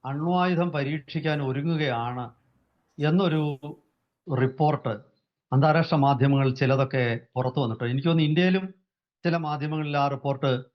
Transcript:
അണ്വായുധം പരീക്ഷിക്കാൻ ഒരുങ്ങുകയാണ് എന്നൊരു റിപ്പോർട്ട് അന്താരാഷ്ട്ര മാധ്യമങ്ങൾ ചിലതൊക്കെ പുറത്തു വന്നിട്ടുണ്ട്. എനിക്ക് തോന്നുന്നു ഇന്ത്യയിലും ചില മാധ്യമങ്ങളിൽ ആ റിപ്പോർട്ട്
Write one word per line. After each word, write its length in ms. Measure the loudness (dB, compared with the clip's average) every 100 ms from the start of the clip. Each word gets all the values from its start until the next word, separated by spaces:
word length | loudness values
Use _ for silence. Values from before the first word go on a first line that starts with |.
അണ്വായുധം 640 | -8 -4 -2 0 2 2 0
പരീക്ഷിക്കാൻ 720 | -2 -4 -4 -6 -4 -2 -2
ഒരുങ്ങുകയാണ് 880 | -2 -2 -2 -2 0 -2 -4 -6 -10 _ _ _ _ _ _ -4 2
എന്നൊരു 520 | 2 2 2 -2 -4 -12 -16 _ _ _ _ -4 0
റിപ്പോർട്ട് 480 | 0 2 0 2 -4 -8 _ _ _ _ _
അന്താരാഷ്ട്ര 440 | 2 4 4 2 2
മാധ്യമങ്ങൾ 580 | 4 4 4 4 2
ചിലതൊക്കെ 680 | 0 0 2 0 0 -2 -2 -6
പുറത്തു 260 | -6 -4 -2
വന്നിട്ടുണ്ട്. 320 | -4 -2 -2
എനിക്ക് 160 | -2 2
തോന്നുന്നു 200 | 2 2
ഇന്ത്യയിലും 460 | 2 2 0 -4 -14 _ _ _ _
ചില 120 | -2 -2
മാധ്യമങ്ങളിൽ 600 | -2 -6 -4 -4 -2 0
ആ 120 | 0
റിപ്പോർട്ട് 560 | -2 -4 -2 -2 -2 -6